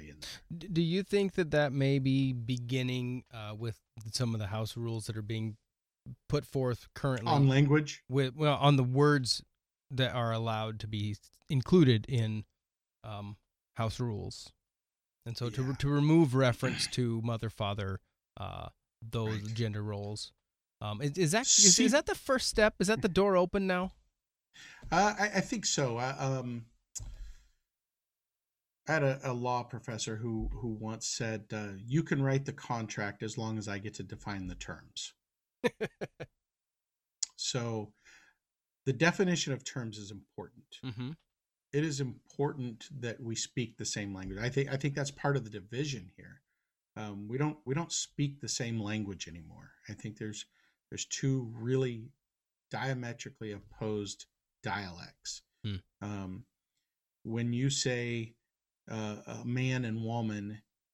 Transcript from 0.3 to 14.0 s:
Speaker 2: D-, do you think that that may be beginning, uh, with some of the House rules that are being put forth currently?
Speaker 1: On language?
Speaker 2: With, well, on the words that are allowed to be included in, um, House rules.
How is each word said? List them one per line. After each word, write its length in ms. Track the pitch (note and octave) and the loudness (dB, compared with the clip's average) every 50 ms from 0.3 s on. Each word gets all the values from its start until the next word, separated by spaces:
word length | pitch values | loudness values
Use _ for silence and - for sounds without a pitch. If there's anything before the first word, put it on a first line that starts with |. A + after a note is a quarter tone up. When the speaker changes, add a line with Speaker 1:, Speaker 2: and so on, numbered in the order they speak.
| - - - - E3 | -14 -14 -14 -12 -12
Speaker 2:
D-, 100 | E3+ E3+ | -12 -8
do 140 | G#3 E3+ E3 | -2 0 2
you 220 | E3+ D#3+ F3 G3 F#3+ | 2 2 2 0 0
think 300 | - G3+ G3+ G3 F#3+ - | 0 0 2 2 2 0
that 160 | - F3+ D3+ | -2 0 2
that 200 | D3+ D3 D3 C#3 | 2 2 2 2
may 280 | B2 C#3 C3+ C3+ C#3 C#3 | 2 2 2 4 4 2
be 340 | C3 C3+ C3 C3+ C3+ C3 B2+ | 2 4 4 4 2 2 0
beginning, 880 | B2 A2+ A#2 C3 B2 A#2+ A#2+ C3 C3 B2+ B2+ B2+ B2+ B2 B2 B2 B2+ - _ | -2 -4 -4 -4 -4 -4 -2 -2 -2 0 -2 -2 -2 -4 -4 -6 -8 -10 _
uh, 220 | - A2+ G#2+ G#2 G#2+ | -14 -12 -10 -10 -8
with 220 | G#2+ A#2 A#2 G#2+ - _ _ _ A2+ G#2+ A2 | -6 -6 -8 -8 -8 _ _ _ -14 -8 -6
some 220 | - - B2+ A#2 A2+ | -2 0 0 0 0
of 60 | G#2+ | -2
the 60 | G#2+ | -2
House 280 | F#2+ G#2 A2 A2+ G#2+ - | -4 -4 -4 -4 -4 -6
rules 300 | A#2+ A#2 A#2 A2+ A2 G#2 | -6 -6 -4 -4 -6 -6
that 100 | - G#2+ | -6 -8
are 60 | A2 | -8
being 360 | G#2+ G#2 A2+ A2 A2 A2 G#2 - _ _ _ _ _ _ _ _ _ C3 B2 - _ | -6 -6 -4 -4 -4 -4 -6 -8 _ _ _ _ _ _ _ _ _ -16 -16 -14 _
put 160 | - D#3 D3 - | -2 -2 -2 -2
forth 440 | - - C#3 C3 B2 A#2 - - - - | -2 -2 0 0 0 0 -2 -6 -14 -8
currently? 360 | - - C#3 C3 A#2+ G#2+ C#3 | -4 -2 0 0 0 2 4
Speaker 1:
On 160 | D#3 C#3 C#3 | 6 8 8
language? 540 | C3+ C3 C#3 D3 C#3 D3 D#3 D3+ C#3+ - - - - | 8 8 8 8 8 6 6 4 2 -4 -12 -8 -2
Speaker 2:
With, 260 | B2+ C#3 C3+ C3 B2 | 0 2 2 0 0
well, 220 | D3+ D#3 D3 C#3 - | 2 2 2 4 6
on 180 | C#3 C#3+ D3 | 8 8 8
the 60 | C3+ B2+ | 8 6
words 600 | B2 B2+ C#3 D3 D3 D3 C#3+ B2+ A2+ - - - _ _ _ _ _ _ _ _ - | 4 6 6 8 8 6 6 4 2 0 -2 -4 _ _ _ _ _ _ _ _ -6
that 240 | C3+ B2 C3 A#2 - | -2 0 0 0 2
are 160 | B2 A#2 A2+ A2+ | 0 0 2 0
allowed 460 | A2+ A2+ A2+ A2 A2 A2 A2 A2 A2 | 0 0 -2 -2 -2 -2 -4 -6 -8
to 80 | - | -6
be 280 | G#2+ G#2+ G#2 G#2 G#2+ G#2 - - - - _ _ | -4 -2 -2 -2 -2 -4 -6 -10 -18 -20 _ _
included 600 | - D#3+ C3 A#2 - F3+ F#3 D#3+ B2+ A#2 G#2+ G#2+ - | 0 0 0 4 8 8 10 10 10 8 6 4 0
in, 360 | C#3 A#2 A2 A2 G#2+ G#2+ G#2 - _ _ _ _ _ _ _ _ _ _ - | 0 0 0 0 -2 -4 -8 -10 _ _ _ _ _ _ _ _ _ _ -14
um, 340 | A2 G#2+ G2+ G2+ G2+ G#2 - _ _ _ _ _ _ _ | -12 -10 -10 -10 -12 -14 -16 _ _ _ _ _ _ _
House 240 | - A#2 A2 - | -4 -2 -2 -2
rules. 520 | - | -2